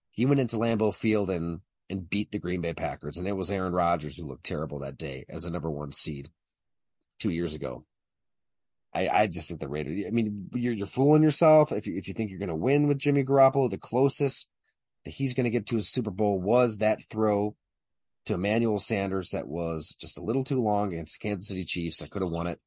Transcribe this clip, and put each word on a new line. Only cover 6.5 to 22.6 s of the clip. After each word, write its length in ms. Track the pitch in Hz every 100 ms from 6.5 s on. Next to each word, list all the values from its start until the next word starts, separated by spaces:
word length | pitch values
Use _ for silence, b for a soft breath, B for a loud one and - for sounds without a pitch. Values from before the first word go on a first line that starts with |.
| _ _ _ _ _ _ -
two 120 | 104
years 240 | 85 85 78
ago. 300 | 67 62 - _ _ _ _ _ _ _ _ _ _
I, 160 | 85 90
I 180 | 85 107
just 220 | 85 -
think 100 | 80
the 80 | 71
Raiders, 380 | 76 76 92 95
I 40 |
mean, 380 | 117 107 104 90
you're, 200 | 123 120
you're 140 | 110 98
fooling 340 | 127 143 151
yourself 520 | 156 - 160 156 147
if 120 | 104 104
you, 120 | 90
if 100 | 95
you 60 |
think 180 | 95 107
you're 80 | 92
gonna 160 | 95 80
win 320 | 110 147 147
with 100 | 139
Jimmy 260 | 147 143
Garoppolo. 460 | 131 139 135 139 127
The 80 | 95
closest 720 | - 120 135 - 139 - - _ _ _ _ _
that 80 | -
he's 240 | - 135 127
gonna 140 | 120
get 160 | 113 101
to 100 | 113
a 40 |
Super 300 | 98 127 107
Bowl 280 | 92 104 95
was 400 | 92 123 120 101
that 240 | 104 107
throw 520 | - 110 107 101 107 - _ _ _ _ _ _ -
to 80 |
Emmanuel 460 | 90 101 113 117 104
Sanders 520 | - 104 98 95 90
that 160 | 92 64
was 480 | 82 82 80 78 -
just 180 | - -
a 40 |
little 220 | 85 131
too 160 | 131 131
long 320 | 110 104 104
against 280 | 82 85 -
the 80 | 107
Kansas 200 | 98 -
City 160 | 95
Chiefs. 380 | 87 90 82 -
I 60 | -
could 160 | 98
have 80 | 92
won 160 | 82 85
it. 120 | -